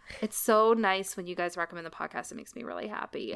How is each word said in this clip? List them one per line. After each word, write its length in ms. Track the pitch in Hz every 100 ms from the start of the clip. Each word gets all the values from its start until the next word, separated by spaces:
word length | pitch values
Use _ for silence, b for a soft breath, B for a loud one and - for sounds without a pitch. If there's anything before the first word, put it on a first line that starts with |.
| B B
it's 160 | 214 -
so 360 | - 214 220
nice 440 | 226 208 190 190 -
when 120 | 175
you 80 | 180
guys 200 | 175 175
recommend 300 | 170 175 165
the 40 |
podcast. 400 | - 156 - -
It 20 |
makes 220 | - - -
me 80 |
really 240 | - 87 214
happy. 440 | - - - -